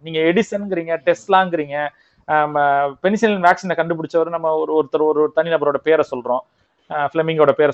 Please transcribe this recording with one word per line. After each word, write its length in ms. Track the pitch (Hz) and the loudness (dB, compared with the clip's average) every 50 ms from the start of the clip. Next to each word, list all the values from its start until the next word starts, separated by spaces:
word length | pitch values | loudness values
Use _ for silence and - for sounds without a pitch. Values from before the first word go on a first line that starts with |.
| 147 | -14
நீங்க 160 | 165 160 160 | -6 -2 0
எடிசன்ங்கிறீங்க, 800 | 160 165 175 226 208 - 208 202 202 196 185 170 165 165 165 160 _ | 2 2 2 2 0 -2 -6 -8 -6 -4 -6 -6 -4 -4 -6 -2 _
டெஸ்லாங்கிறீங்க, 840 | 175 160 - - 202 190 190 190 180 165 156 147 143 143 147 147 - _ _ _ _ _ _ _ | -2 -2 -2 0 2 2 2 2 0 -2 -4 -4 -4 -6 -6 -6 -6 _ _ _ _ _ _ _
ஆம், 300 | - 156 151 151 151 147 147 143 143 139 139 143 143 139 _ - | 0 0 0 0 0 0 0 2 2 2 2 0 -2 -4 _ -2
பெனிசிலின் 400 | 190 220 214 233 214 208 185 175 | -2 0 2 0 0 0 4 4
வேக்சினை 320 | 175 175 - 190 180 156 | 4 4 2 -2 -6 -4
கண்டுபிடிச்சவர் 540 | 165 160 165 170 160 156 147 - 165 160 170 | -4 -2 -4 -4 -6 -6 -2 0 0 0 0
நம்ம 260 | 170 165 160 160 156 | -4 -4 -2 -2 -2
ஒரு, 280 | 156 156 156 156 156 143 | -2 -2 0 0 0 0
ஒருத்தர், 180 | - 156 151 | 0 -2 0
ஒரு 300 | 156 156 147 151 151 151 - | 0 2 2 2 0 0 0
தனி 160 | 160 160 170 | -2 0 0
நபரோட 260 | 165 151 147 147 139 | -2 0 0 0 -2
பேரை 300 | 131 _ 156 160 151 147 - 131 | -2 _ 2 2 2 0 -2 -6
சொல்றோம், 240 | 123 117 123 123 135 - _ _ _ _ _ _ _ _ _ | -10 -4 -4 -4 -4 -4 _ _ _ _ _ _ _ _ _
ஆ, 180 | 156 147 143 139 - | -6 -4 -4 -2 -2
ஃபிளெமிங்கோட 380 | 160 160 160 160 156 147 139 | -2 -2 0 2 4 4 4
பேரை 200 | 127 - 151 143 | 4 4 2 2